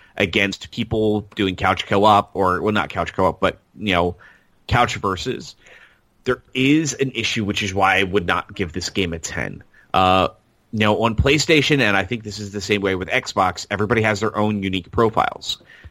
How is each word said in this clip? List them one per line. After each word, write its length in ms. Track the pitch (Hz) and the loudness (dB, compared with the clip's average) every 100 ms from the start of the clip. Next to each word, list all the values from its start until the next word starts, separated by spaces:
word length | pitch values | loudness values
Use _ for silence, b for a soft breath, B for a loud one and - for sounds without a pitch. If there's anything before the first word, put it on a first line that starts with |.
| B - | B -2
against 560 | 95 104 98 - - | 0 2 0 -2 -12
people 500 | - 113 110 107 104 104 - | -8 -4 0 0 0 -4 -2
doing 220 | 95 92 | -2 0
couch 300 | 95 95 - | 0 0 0
co-op, 440 | 101 107 101 - 90 | 4 6 4 2 0
or, 260 | 92 90 | 0 2
well, 100 | 104 | 0
not 180 | 107 73 | 0 -2
couch 240 | 92 85 | -4 -6
co-op, 280 | - 92 - | 0 0 2
but, 180 | 92 - _ - | -2 -2 _ -8
you 160 | 104 | -2
know, 220 | 87 87 - b b b _ - | 0 0 -4 b b b _ -2
couch 280 | 117 120 107 | 2 2 0
versus, 600 | 101 92 131 - - - b b b b _ _ | -4 -4 -6 -8 -10 -20 b b b b _ _
there 180 | 123 123 _ | -4 -4 _
is 400 | 127 131 156 151 | -2 2 2 0
an 180 | - 135 | -4 -4
issue, 320 | 113 107 113 | -4 -4 -2
which 200 | 101 101 | -4 -4
is 100 | 104 | -4
why 240 | 95 95 95 | 0 2 2
I 60 | |
would 220 | 95 101 87 | 2 0 0
not 280 | 90 - | -2 -4
give 180 | 98 85 | -8 -8
this 180 | 90 - | -6 -6
game 200 | 98 87 | -4 -4
a 80 | 82 | -4
ten. 440 | - - 50 50 - b b | -8 -8 -8 -10 -20 b b
Uh, 360 | - 92 92 85 - _ _ _ | 2 4 4 2 -2 _ _ _
now, 260 | 107 107 107 | 0 2 2
on 180 | 113 107 | 0 2
PlayStation, 640 | 139 151 - 151 131 143 | 2 2 4 2 4 2
and 160 | 107 98 | 4 2
I 80 | |
think 200 | 95 120 | 0 -6
this 140 | 107 107 | -8 -12
is 140 | 101 | -10
the 80 | 101 | -8
same 220 | 95 104 | -2 0
way 140 | 95 92 | 0 -2
with 120 | 82 | -2
Xbox, 580 | 123 - 101 90 87 - | -4 -2 0 0 -2 -6
everybody 300 | 101 104 117 | -2 0 2
has 180 | 110 101 | 2 0
their 160 | 110 107 | -2 0
own 260 | 107 104 | 0 0
unique 300 | 95 92 - | -2 -4 -4
profiles. 680 | 120 113 - - - - - B B B | 0 2 2 -2 -4 -10 -10 B B B